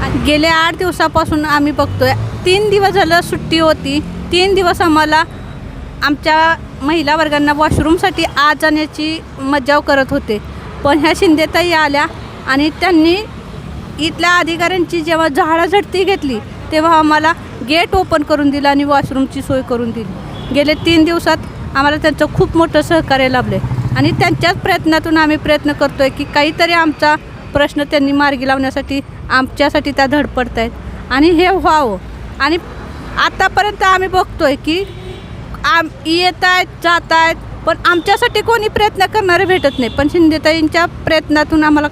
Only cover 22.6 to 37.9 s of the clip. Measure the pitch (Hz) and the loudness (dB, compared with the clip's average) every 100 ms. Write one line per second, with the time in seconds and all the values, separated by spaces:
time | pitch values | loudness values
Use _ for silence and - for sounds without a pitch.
22.6 | 330 302 302 330 - 269 262 254 214 - | 2 2 2 0 2 2 2 0 0 -2
23.6 | - - - 254 294 330 349 330 330 381 | -4 -4 -2 0 0 2 0 2 0 0
24.6 | - 349 320 311 320 320 311 302 302 254 | -2 -2 2 0 2 2 2 0 0 0
25.6 | 294 285 285 254 269 - 285 294 302 320 | 0 0 -2 0 -2 -2 -4 0 0 0
26.6 | 339 339 320 - 302 311 - - - 285 | 0 2 2 2 2 0 -2 -16 -4 0
27.6 | 294 294 285 302 277 277 285 277 262 269 | 0 -2 -2 0 2 2 2 0 0 0
28.6 | 262 277 269 277 - - - 262 262 - | -2 -4 -4 -6 -6 -10 -2 0 0 0
29.6 | 294 302 285 269 269 294 240 262 240 - | 0 0 -2 0 2 2 0 -2 -4 -2
30.6 | 226 - - - - 254 320 330 359 381 | -4 -6 -14 -12 -4 2 4 6 4 2
31.6 | 320 311 262 185 - - - - 247 330 | 2 2 2 -2 -8 -14 -12 -4 -2 -2
32.6 | - - - - - - 311 - 381 - | -4 -14 -14 -14 -10 -2 -2 0 -2 0
33.6 | 403 403 392 370 370 370 370 - 302 277 | 0 0 2 2 2 -2 -2 0 0 0
34.6 | 302 339 392 - - - - - - - | -2 -4 -4 -10 -12 -14 -14 -14 -14 -6
35.6 | 277 330 320 - 311 330 359 359 370 370 | 0 0 0 -4 -2 0 0 2 2 2
36.6 | 359 - 339 339 - 330 330 320 - - | 0 -2 0 0 2 2 2 0 -8 -8
37.6 | - - 330 | -4 0 2